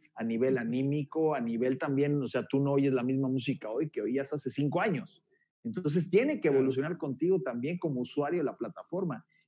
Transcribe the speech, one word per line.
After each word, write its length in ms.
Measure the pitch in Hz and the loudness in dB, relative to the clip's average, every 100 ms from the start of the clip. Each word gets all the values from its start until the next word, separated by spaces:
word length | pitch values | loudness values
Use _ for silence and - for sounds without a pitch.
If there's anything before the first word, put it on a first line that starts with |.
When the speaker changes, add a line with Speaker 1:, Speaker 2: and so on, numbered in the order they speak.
| - - | -10 -6
Speaker 1:
a 80 | |
nivel 340 | 113 113 131 127 | -2 2 2 2
anímico, 800 | 113 127 139 151 143 160 156 143 | 0 0 0 0 -2 0 2 0
a 60 | |
nivel 360 | 117 117 127 127 | -2 0 0 0
también, 440 | 151 135 143 147 | 0 2 2 2
o 60 | 123 | 0
sea, 160 | 127 - | -2 0
tú 120 | 139 | 0
no 100 | 139 | 4
oyes 220 | 139 139 | 4 4
la 100 | 127 | 2
misma 240 | 123 135 135 | 2 0 2
música 420 | 131 127 127 107 | 0 -2 -4 -4
hoy 200 | 117 156 | -4 -2
que 120 | 113 | -2
oías 300 | 104 135 135 | -2 -2 -2
hace 180 | 151 131 | -4 -4
cinco 300 | 143 143 175 | -2 0 2
años. 420 | 220 139 - - _ _ _ _ | 0 -2 -6 -20 _ _ _ _
Entonces, 460 | 233 185 156 170 - | -8 -4 0 0 2
tiene 260 | 196 277 302 | 2 2 2
que 60 | 156 | 2
Speaker 2:
Claro. 80 | 135 | 4
Speaker 1:
evolucionar 400 | 131 131 151 170 | 4 0 -2 -4
contigo 420 | 143 120 170 190 | -6 -2 0 0
también 340 | - 120 139 180 | 0 -4 -4 -4
como 240 | 165 127 | -2 -2
usuario 380 | 120 143 143 175 | -2 -2 0 0
de 60 | 135 | -2
la 120 | 98 | -4
plataforma. 640 | 120 - - 180 180 113 - _ | -8 -10 -8 -4 -4 -6 -12 _